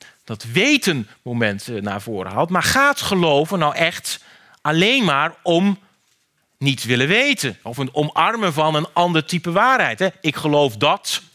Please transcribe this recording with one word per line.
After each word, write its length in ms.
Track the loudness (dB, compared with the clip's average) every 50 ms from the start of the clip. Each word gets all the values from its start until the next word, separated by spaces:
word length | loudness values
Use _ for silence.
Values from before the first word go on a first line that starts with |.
| -20 -20 -20 _ _
dat 200 | -14 -14 -12 -12 -2 0
wetenmoment, 1160 | 0 2 4 2 2 2 0 -2 -2 -4 -8 -12 _ _ -8 -2 0 0 0 0 -4 -8 -8
eh, 140 | -8 -6 -6
naar 200 | -6 -6 -6 -8
voren 300 | -8 -6 -6 -6 -6 -2
haalt, 180 | -2 -2 0
maar 120 | 0 0 0
gaat 380 | 2 2 2 2 2 2 0
geloven 580 | -4 -2 0 0 2 4 4 2 2 0 -2 -2
nou 160 | 0 0 0
echt 500 | 0 -2 -2 -2 -6 -10 -10 -10 -10 _ -20 -20 -20 _ _ _ _
alleen 440 | _ -2 2 2 2 2 2 2 2
maar 300 | 2 2 2 0 -2 -4 _ _
om 360 | 0 2 4 4 2 0 -2 _ _ _ _ _ _ _ _ _ _ _ _ _ _ _ _
niet 240 | 0 0 0 0 0
willen 240 | 0 2 2 2 2
weten 500 | 2 0 2 0 0 -2 -2 -6 -6 -8 _
of 140 | -12 -8
een 180 | -6 -8 -6 -2
omarmen 580 | -4 -4 -2 0 0 0 0 0 0 -2 -2 0
van 220 | 0 0 2 2
een 120 | 0 -2 -2 0
ander 320 | 0 0 2 2 0 0
type 280 | 0 -4 -4 -4 -2 0
waarheid, 460 | 2 2 4 2 2 0 -2 -2 -2
hè? 100 | -2 -4 -4 _
Ik 160 | _ -4 -4
geloof 400 | -2 -2 2 2 4 2 2 0
dat 460 | 0 2 2 2 0 -2 -6 -6 -6 -8 -10 _